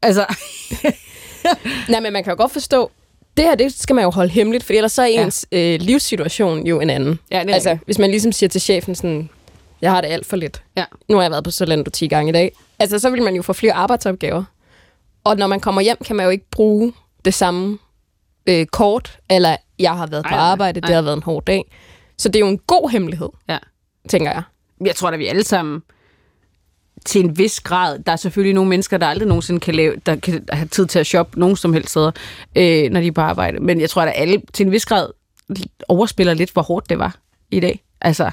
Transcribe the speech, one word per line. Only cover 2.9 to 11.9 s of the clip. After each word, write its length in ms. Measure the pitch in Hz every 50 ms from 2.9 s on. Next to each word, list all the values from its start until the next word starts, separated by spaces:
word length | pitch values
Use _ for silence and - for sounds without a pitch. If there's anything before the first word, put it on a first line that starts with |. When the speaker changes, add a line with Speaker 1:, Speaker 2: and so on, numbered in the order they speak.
| _ _ _ _ _ _ _ _ _
Speaker 2:
det 80 | - 302
her, 100 | 339 311
det 180 | 208 240 277 254
skal 200 | - - - 269
man 80 | 254 208
jo 60 | 180
holde 200 | 175 185 180 180
hemmeligt, 340 | 170 214 214 214 226 247 240
for 80 | - 196
ellers 200 | 214 214 220 -
så 100 | - 254
er 40 |
Speaker 1:
Ja. 180 | 240 226 226 220
Speaker 2:
ens, 220 | 175 - - - _ -
øh, 280 | 185 170 170 170 160
livssituation 840 | 175 185 247 285 - - - 190 151 160 - - 220 185 160 156 -
jo 140 | 165 170 151
en 100 | 147 160
anden. 280 | 135 131 135 139 165 165 _ _
Speaker 1:
Ja, 120 | - 185 175
det 80 | 190
er 40 | 202
Speaker 2:
Altså, 160 | 190 180 185
Speaker 1:
rigtigt. 140 | 165 165 -
Speaker 2:
hvis 120 | - 208 -
man 120 | 202 196
ligesom 220 | 196 214 208 233 202
siger 160 | - - 185
til 100 | - 190
chefen 340 | - - 202 175 175 - 185
sådan, 340 | 170 - 175 160 151 160 156 _ _ _ - _ - _ _ _ _ -
"Jeg 80 | 170
har 100 | 190 185
det 80 | 165 151
alt 180 | 160 165 143
for 100 | - -
lidt. 260 | 185 165 147 - - - _ _
Speaker 1:
Ja. 80 | - 180 - - - _ _
Speaker 2:
Nu 80 | 214
har 60 | 202 185
jeg 80 | 170
været 140 | 160 147 156
på 60 | 175
Zalando 400 | 170 - 196 160 160 151 143 151